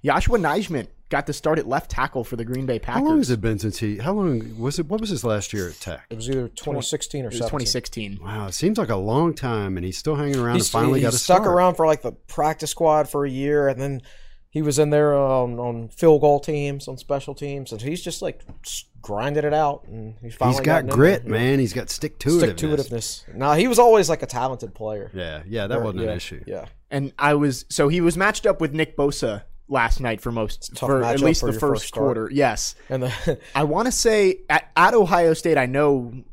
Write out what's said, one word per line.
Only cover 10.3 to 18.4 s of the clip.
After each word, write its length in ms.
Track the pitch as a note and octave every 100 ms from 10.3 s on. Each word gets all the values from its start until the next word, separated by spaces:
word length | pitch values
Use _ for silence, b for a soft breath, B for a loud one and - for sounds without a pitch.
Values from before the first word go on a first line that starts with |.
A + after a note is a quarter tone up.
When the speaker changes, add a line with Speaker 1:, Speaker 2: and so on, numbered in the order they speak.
| C3+
Speaker 2:
around 160 | A#2+ A#2+
Speaker 3:
He's, 80 | A2
Speaker 2:
and 40 |
finally 280 | A2+ B2 C3
Speaker 3:
he 20 |
Speaker 2:
got 100 | A#2
a 40 | A#2
Speaker 3:
stuck 240 | - F#3
Speaker 2:
start. 100 | G#3+
Speaker 3:
around 220 | F3 F3+ E3+
for, 100 | D#3+
like, 160 | D#3
the 120 | A#2+
practice 580 | - - - D3+ D#3 D#3
squad 380 | - E3 D3+ D3
for 160 | C#3+ C#3+
a 40 |
year, 380 | C3 C#3 D3 C#3
and 120 | B2+
then 220 | C#3 C3+ b b b b -
he 120 | D3+
was 180 | D3+ C#3
in 100 | D3
there 240 | D3 D3
on, 460 | C#3+ C3+ C3 B2 A#2+
on 300 | A#2+ A#2 A2+
field 320 | - E3 D3+
goal 180 | D3 C#3+
teams, 480 | D#3 D3+ C#3+ C#3 C3+
on 100 | C3
special 380 | - C#3 C#3 C#3
teams, 360 | C#3+ C#3 B2+
and 80 | G#2+
he's 200 | B2+ E3+
just, 200 | F3 -
like, 200 | F3+ -